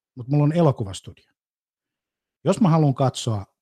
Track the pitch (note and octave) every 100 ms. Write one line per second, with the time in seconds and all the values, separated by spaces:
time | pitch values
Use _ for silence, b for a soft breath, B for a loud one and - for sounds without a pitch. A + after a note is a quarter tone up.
0 | _ - A#2+ D3 D3 E3 D#3+ - G2 F#2+
1 | - - _ _ _ _ _ _ _ _
2 | _ _ _ _ - G3 F#3+ D#3+ D3+ B2+
3 | C3 - - G#2+ G2 _